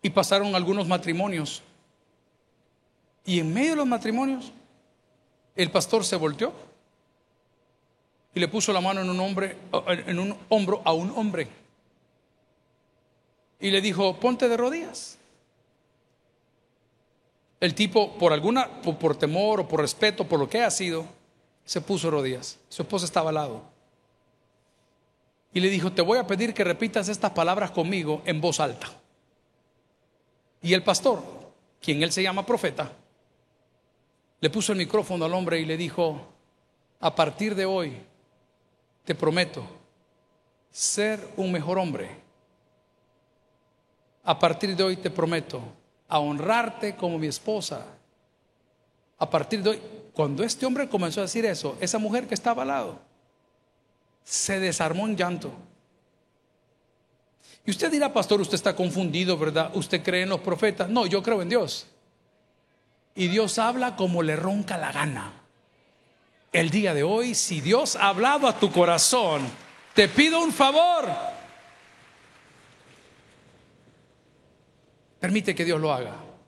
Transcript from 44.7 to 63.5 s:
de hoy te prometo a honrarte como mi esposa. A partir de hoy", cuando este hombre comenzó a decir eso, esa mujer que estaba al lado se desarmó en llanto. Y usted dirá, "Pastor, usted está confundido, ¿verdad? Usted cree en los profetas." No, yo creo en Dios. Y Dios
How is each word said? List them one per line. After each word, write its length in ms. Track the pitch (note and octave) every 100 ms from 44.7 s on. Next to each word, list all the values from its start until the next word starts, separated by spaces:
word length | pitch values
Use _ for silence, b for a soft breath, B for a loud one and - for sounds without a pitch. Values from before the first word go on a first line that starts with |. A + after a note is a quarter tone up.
| F3+
de 80 |
hoy 140 | F#3+ F#3
te 120 | F3+
prometo 520 | D#3+ D#3+ E3 D#3 B2+ A#2 - _ _ _
a 120 | D#3+
honrarte 760 | D3 D3 E3 A3+ A3+ - G#3 G3
como 240 | F3+ E3
mi 80 | D#3
esposa. 580 | C3+ - G#3+ - C3+ - - _ _ _ _ _ _ _ _ _ _ _ _
A 120 | D#3
partir 320 | D#3+ C3+ A3
de 100 | G3
hoy", 100 | A3 - - -
cuando 300 | - D3+ C#3
este 220 | A3 - B3+
hombre 220 | B3+ C4
comenzó 320 | G3+ F3 E3
a 40 |
decir 220 | F#3+ A3+ A3
eso, 320 | E3 D3 -
esa 160 | F#3 A3+
mujer 300 | G#3+ A#3 B3+
que 60 |
estaba 280 | G#3+ A#3+ A#3
al 80 | C4
lado 300 | C#3 G2+ E2 _ _ _ _ _ _ _ _ _ _ _ _
se 360 | - - - G3
desarmó 460 | F#3+ D#3 D#3+ E3+ A3
en 100 | F#3+
llanto. 340 | F3+ F3 - - - _ _ _ _ _ _ _ _ _ _ _ _ _ _ _ _ _ b b -
Y 60 |
usted 200 | F#3 E4
dirá, 220 | D4+ C#4+
"Pastor, 280 | A3+ - G#3
usted 140 | E3+ F#3
está 200 | G#3 F3+
confundido, 600 | F3+ F3 F3+ D#3 F3+ E3
¿verdad? 340 | D#3 D#3 D#3+
Usted 300 | G3 - F3+
cree 200 | F3 F3+
en 60 | F#3
los 120 | F#3+
profetas." 480 | - F3 G#3+ G3+ F#3
No, 160 | A#3 G3
yo 160 | G3
creo 180 | G3 A3
en 80 | F3
Dios. 380 | A#3+ E3 - - _ _ _ _ _ _ _ _ _ _ _ _ -
Y 120 | F3+
Dios 320 | G3+ G#3